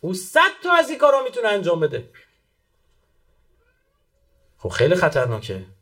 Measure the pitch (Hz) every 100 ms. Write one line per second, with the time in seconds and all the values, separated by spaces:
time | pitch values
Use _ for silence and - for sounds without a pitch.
0 | 170 185 - 302 381 - 359 339 262 311
1 | 294 277 254 - 226 202 170 165 151 117
2 | - - _ _ _ _ _ _ _ _
3 | _ _ _ _ _ _ _ _ _ _
4 | _ _ _ _ _ _ 95 - 135 180
5 | 170 143 123 110 107 95 95 -